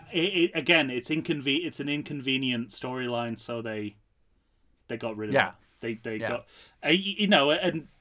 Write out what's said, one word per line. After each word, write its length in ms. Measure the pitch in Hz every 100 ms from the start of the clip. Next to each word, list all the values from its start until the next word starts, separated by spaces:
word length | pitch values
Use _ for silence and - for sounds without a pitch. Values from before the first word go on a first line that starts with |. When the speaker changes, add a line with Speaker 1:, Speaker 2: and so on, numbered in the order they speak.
| -
Speaker 1:
it, 60 | 175
it, 320 | 185 190 170
again, 380 | 165 143 165 139
it's 180 | 123 -
inconve-, 560 | 160 160 151 135 147 165
it's 140 | -
an 100 | 143
inconvenient 800 | 147 - 147 131 131 131 120 117
storyline, 720 | - 131 127 123 120 117 113
so 220 | - 117
they, 320 | 113 107 104 - _ _ _ _ _ _ _ _ -
they 100 | 120
got 200 | 117 107
rid 120 | 107
of 40 |
Speaker 2:
Yeah. 160 | 131 90
Speaker 1:
it. 40 | - _ _
They, 120 | 117 113
they 220 | 120 110
Speaker 2:
Yeah. 120 | 110
Speaker 1:
got, 100 | -
uh, 40 | - - - _ 147
y-, 20 | 180 196 196
you 100 | 202
know, 220 | 180 143
and, 380 | 165 180 160 147 _